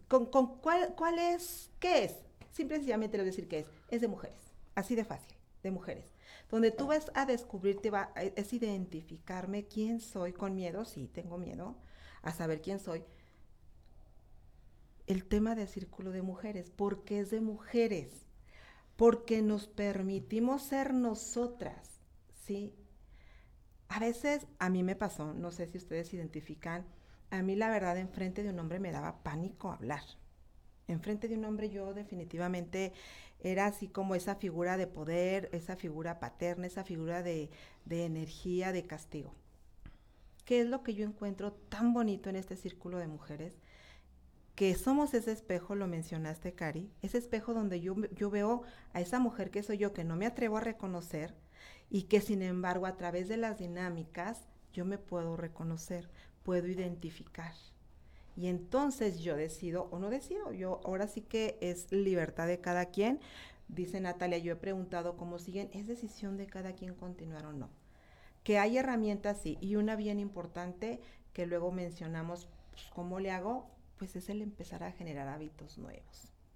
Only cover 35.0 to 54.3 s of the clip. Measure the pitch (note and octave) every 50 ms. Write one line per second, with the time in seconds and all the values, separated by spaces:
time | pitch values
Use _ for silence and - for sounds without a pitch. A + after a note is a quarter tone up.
35 | D3+ D#3 E3 F3 F3+ F#3 F#3+ G3 F#3 - - E3+ E3 - F#3 F3+ - E3+ D3+ D#3
36 | E3 E3+ E3+ E3+ - - - - F3 F3 F3 F3+ F3+ F3+ - G3 F#3+ - F3+ D#3+
37 | D#3+ E3 E3+ F3+ F3 F3 E3 D#3+ D3+ D3 - - - - - - - - E3+ E3+
38 | E3+ E3+ D#3+ D#3+ D#3+ D#3 - - - F3+ F3+ F3+ F#3 F#3+ F#3 F3+ F3 F3+ D#3+ D#3
39 | - - - D3+ C3+ - - - - - - - - - - - - - - -
40 | - - - - - - - - - - B3 A#3+ A#3 A#3 B3+ C4 B3+ - G#3+ G3+
41 | G#3+ G#3 G#3 - G#3 G3+ G3 F#3+ F#3+ G3+ G3+ - - - - - A#3 A#3+ A#3+ A#3+
42 | A#3 G#3+ G3 F#3+ - G3 F#3+ F#3+ F#3+ - F#3 F#3 - F#3 E3+ F3 - F3 F3+ F3+
43 | E3+ D#3 D#3 D3 - - D3+ D3 D#3 F3+ - - - - - - - - - -
44 | - - - - - - - - - - - - G3+ F#3+ F3+ - - B3+ C4+ C#4+
45 | D4 C#4+ - A#3 A3 A3+ A3 G#3+ - - F#3 F3 F3+ - G3+ G3+ G3 F3+ E3+ E3
46 | D#3+ - E3+ D#3+ D#3+ D#3 D#3 - - F#3 F3 - F3 D#3 C#3 D#3 F#3 G#3 - -
47 | - G3+ - A#3+ A#3+ A#3+ - A3 G#3+ - A#3 A3+ G#3+ G3+ F#3 F3 E3+ F#3 F#3+ G3+
48 | G#3+ - F#3 - G#3 G#3 G3+ G#3 G3+ G#3+ A#3+ A#3+ A#3+ - - - - - - F3+
49 | F3 F3 - B3 B3+ A#3 - - G3 F#3 - G3+ G#3 G#3 G#3+ G3+ G#3 G3+ G3+ F3+
50 | E3 E3 E3 E3+ G3+ A#3 A#3 - B3 A3 G#3+ A3 A3 A3+ A3 A3 - F#3+ F#3 F3
51 | E3 - - G3 G3 - - - - - - - - - - - - - - G3
52 | F#3+ - G#3+ G3+ G3+ - G#3 G3 F#3 F#3 F3+ F3+ F3+ F3+ F3+ F#3 F#3 F#3 F#3 F#3
53 | F3+ F3 F3 F3+ F#3 F#3 A3 A#3 A3+ A3 G#3 G#3+ F#3 F3 E3+ F3+ F#3 F3+ E3+ E3
54 | D#3+ D#3+ - F3 F3 G3+